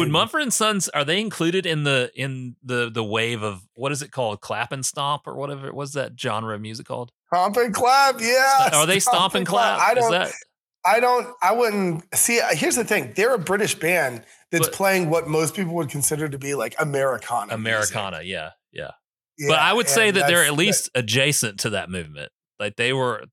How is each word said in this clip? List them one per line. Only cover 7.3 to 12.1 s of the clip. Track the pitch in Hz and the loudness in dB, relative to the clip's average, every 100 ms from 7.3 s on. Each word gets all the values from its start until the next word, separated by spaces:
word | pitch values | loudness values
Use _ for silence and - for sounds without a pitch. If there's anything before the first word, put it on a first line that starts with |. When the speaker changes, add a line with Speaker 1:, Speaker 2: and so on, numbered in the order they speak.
| 175 190 226 | 0 2 2
Speaker 1:
and | 240 | 0
Clap, | 190 240 269 269 247 | 2 4 6 4 2
yeah. | 226 254 269 269 | 2 4 6 4
Speaker 2:
St-, | 262 | 4
are | 151 160 | 4 4
they | 196 | 2
Speaker 1:
Stomp | 214 175 | 2 2
Speaker 2:
Stomp | 185 | 2
and | 196 | 0
Speaker 1:
and | 175 | 0
Clap. | 196 - - | 2 2 2
Speaker 2:
Clap? | 185 | 2
Speaker 1:
I | |
Speaker 2:
Is | 247 | 4
Speaker 1:
don't, | 233 | 2
Speaker 2:
that | 180 180 - - _ _ _ | 2 -2 -6 -18 _ _ _
Speaker 1:
I | 180 220 | 2 4
don't, | 247 247 214 - | 4 2 -2 -2
I | 180 | 2
wouldn't, | 233 233 208 185 160 - | 2 2 2 0 -2 -4